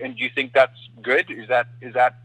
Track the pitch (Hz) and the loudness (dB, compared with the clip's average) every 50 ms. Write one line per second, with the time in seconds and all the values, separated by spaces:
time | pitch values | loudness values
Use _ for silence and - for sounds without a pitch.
0 | 131 131 123 110 127 123 - 139 135 123 120 135 131 127 - - - - - - | -12 -12 -8 -8 -8 -6 -4 -6 -6 0 4 4 4 4 0 -6 -20 -20 -20 -10
1 | - 123 131 160 185 - 143 127 110 107 127 123 120 120 - - 127 127 117 123 | -4 0 0 0 0 -2 -8 -12 -4 -2 0 0 0 -2 -8 -18 -16 -6 0 0
2 | 127 127 - - - | 0 0 0 -4 -14